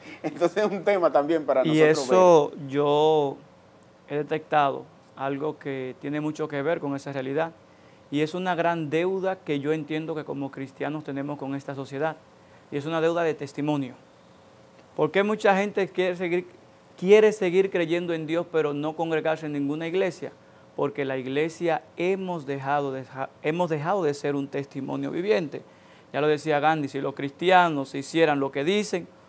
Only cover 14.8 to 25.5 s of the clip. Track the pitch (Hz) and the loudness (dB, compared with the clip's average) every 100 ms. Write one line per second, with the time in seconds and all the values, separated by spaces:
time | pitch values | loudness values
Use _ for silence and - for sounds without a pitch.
14.8 | - - 151 185 208 214 214 190 208 196 | -10 -2 0 2 2 2 4 4 2 -2
15.8 | 190 - 185 180 180 180 180 - - - | -2 0 0 0 -2 -2 -4 -14 -20 -20
16.8 | - - 180 214 214 214 180 180 196 190 | -20 -2 6 8 8 4 2 2 2 2
17.8 | 160 175 175 165 151 165 170 160 147 147 | 0 0 -2 -4 -2 -2 -2 0 0 -2
18.8 | 151 156 165 156 165 156 156 143 139 151 | -4 -4 -2 0 0 -2 -4 -4 -2 -4
19.8 | 165 185 185 - 135 - - - - - | -2 0 -2 -4 -12 -14 -20 -20 -12 -4
20.8 | 143 143 135 135 127 139 160 160 170 156 | -4 -2 -4 -4 -4 -2 -2 -2 -2 -2
21.8 | - - 175 190 185 175 139 139 135 147 | -4 -4 -2 -2 -4 -6 -6 -6 -2 -2
22.8 | 139 131 127 131 131 - 151 170 170 156 | -2 -6 -10 -10 -10 -6 -4 -2 -2 -2
23.8 | 160 202 151 143 143 143 139 139 139 139 | -2 0 0 -2 -2 -4 -4 -6 -8 -8
24.8 | 139 139 139 160 202 208 147 | -8 -6 -4 -4 0 0 -2